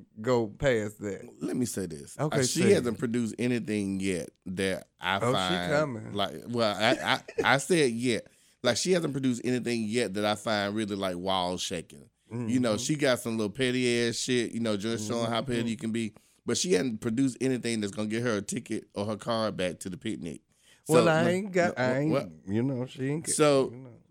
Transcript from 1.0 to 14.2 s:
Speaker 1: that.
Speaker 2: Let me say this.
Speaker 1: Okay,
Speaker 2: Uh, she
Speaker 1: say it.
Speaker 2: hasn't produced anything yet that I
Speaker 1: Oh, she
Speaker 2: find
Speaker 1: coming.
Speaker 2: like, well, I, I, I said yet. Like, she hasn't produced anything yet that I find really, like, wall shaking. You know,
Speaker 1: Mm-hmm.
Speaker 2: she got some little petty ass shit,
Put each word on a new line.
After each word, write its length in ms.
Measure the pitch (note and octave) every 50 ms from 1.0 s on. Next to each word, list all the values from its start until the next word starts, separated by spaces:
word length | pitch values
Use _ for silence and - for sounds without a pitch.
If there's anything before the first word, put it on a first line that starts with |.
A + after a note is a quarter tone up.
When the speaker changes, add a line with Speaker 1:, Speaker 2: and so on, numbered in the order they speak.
Speaker 1:
that. 260 | G#2 G#2 F#2+ - - - - -
Speaker 2:
Let 160 | - - -
me 80 | B2 B2
say 220 | A2 - G#2 F#2
this. 280 | E2+ D#2+ C#2+ - - - -
Speaker 1:
Okay, 180 | C#3+ D3+ -
Speaker 2:
Uh, 40 | D3 B2+
she 160 | A#2+ - D#3
Speaker 1:
say 40 | F#3 G3
it. 60 | G3+
Speaker 2:
hasn't 240 | D#3 B2 B2 A2 -
produced 340 | C3 A#2 A2+ B2 A#2 G#2+ - -
anything 600 | A#2+ B2 B2 A#2 G2 G#2+ G#2+ G#2 G2+ G2 G2 F#2+
yet 300 | F#2+ G2 F#2 E2 C2 - _ _ -
that 420 | F#2 F#2 F2+ F#2+ F#2+ F#2 - - _ _ -
I 140 | F#2 F2+ F#2+ G2+
Speaker 1:
Oh, 100 | A2+ A#2+
she 40 | C3
Speaker 2:
find 380 | G2 F#2 F#2 F#2 F2+ F2 F2
Speaker 1:
coming. 420 | C#3+ D3 D#3 C#3+ A#2+ G#2+ A2 A#2 A2+
Speaker 2:
like, 220 | G2+ G2 D#2+ C#2 - -
well, 280 | F#2+ A#2+ A#2 A2+ G#2 G2+ F2+
I, 340 | G#2+ A#2 D#4 - - G#2+ C3
I, 60 | - - - - - - - -
I 20 |
said 340 | C#3+ - - F#3 E3 C#3+ B2 A2+
yet. 340 | A#2 B2 B2+ A2 F#2+ - - _ _ _ _ _ _
Like, 160 | - B2 A#2
she 140 | - - F3
hasn't 220 | F#3 E3+ E3 D3 C3+
produced 280 | C#3+ C3 C3 A#2+ A#2 -
anything 420 | B2 B2 B2 G#2 A#2+ A#2+ A#2 A2
yet 260 | G#2 A2 A#2+ A#2 F#2 F#2
that 120 | G#2 G#2
I 100 | G#2 G#2+
find 400 | G#2+ - A#2 G#2+ G#2 G2+ G2+ G#2
really, 200 | A2 A2 G2 G#2
like, 220 | G2 G2 F#2+ F2+
wall 400 | F2 F2+ F#2+ F#2+ F#2 F2+ F2+ F#2
shaking. 500 | F2 - - F#2+ E2 D#2 - C#2+ C#2+ C2+ - _ _ _ -
You 280 | A2 A#2+ A#2+ A2 B2 C3
know, 160 | B2 A#2 G#2
Speaker 1:
Mm-hmm. 80 | G2 B2
Speaker 2:
she 120 | D3 D#3
got 240 | C#3 D3 C3 B2 A#2
some 180 | - A#2+ A2+
little 120 | A2+ G#2+ G2+
petty 560 | G#2 - C3 B2+ B2 B2+ B2+ A#2+ A#2+ A#2+ A#2+
ass 80 | A#2 A2+
shit, 360 | -